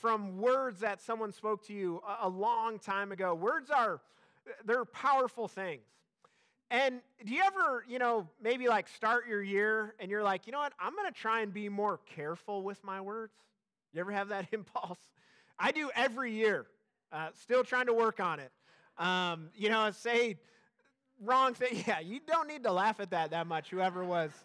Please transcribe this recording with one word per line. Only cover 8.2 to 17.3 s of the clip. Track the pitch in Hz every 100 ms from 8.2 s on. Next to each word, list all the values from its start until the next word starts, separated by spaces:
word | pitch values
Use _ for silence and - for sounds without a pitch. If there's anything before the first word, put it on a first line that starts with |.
| 160 _
maybe, | 220 254 247
like, | 214 -
start | - 220 240 233
your | 208
year | 196 196 214 220 214 -
and | 190
you're | 208
like, | 208 185 220
"You |
know | 277
what? | 285 -
I'm | 190
gonna | 381 381
try | - 220 226
and | 214
be | 196 208
more | 202 208 175 -
careful | 160 147 170 - 202
with | 196 196
my | 196 190
words." | 196 226 220 _ _ _ _ _ _
You | 160
ever | 185
have | 202 202
that | 196 175
<laughs> |
impulse? | 220 180 - 190 180 - _ _ _ _ -
I | 254
do | 311 285 233
every | 262 233 247
year. | 214 220 165 113 _ _ _ _
Uh, | 156 160